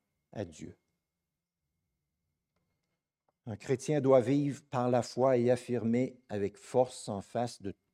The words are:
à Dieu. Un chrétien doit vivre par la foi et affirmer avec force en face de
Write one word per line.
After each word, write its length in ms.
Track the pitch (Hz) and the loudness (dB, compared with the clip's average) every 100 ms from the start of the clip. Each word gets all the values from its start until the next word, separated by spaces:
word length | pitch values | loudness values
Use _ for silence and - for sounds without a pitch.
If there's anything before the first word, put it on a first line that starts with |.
| _ _ _ | _ _ _
à 140 | - 87 | -12 -12
Dieu. 320 | - - - _ _ _ _ _ _ _ _ _ _ _ _ _ _ _ _ _ _ _ _ _ _ _ _ _ _ 120 | -12 -18 -18 _ _ _ _ _ _ _ _ _ _ _ _ _ _ _ _ _ _ _ _ _ _ _ _ _ _ -14
Un 120 | 104 | -12
chrétien 440 | - 127 - 147 | -4 -4 0 0
doit 200 | 131 131 | 6 6
vivre 420 | 113 143 143 123 - | 6 0 0 -6 -6
par 180 | 127 123 | -4 0
la 140 | 123 | 0
foi 340 | - 120 131 123 | 0 0 2 4
et 140 | 120 | 4
affirmer 680 | 120 - 120 113 120 127 - - | 2 -2 -4 0 0 -2 -6 -10
avec 280 | 104 98 - | -4 -4 -6
force 520 | - 123 127 - - | -2 0 0 -4 -10
en 120 | 98 | -8
face 400 | - 113 120 - | -6 -6 -6 -6
de 140 | 95 - _ | -12 -12 _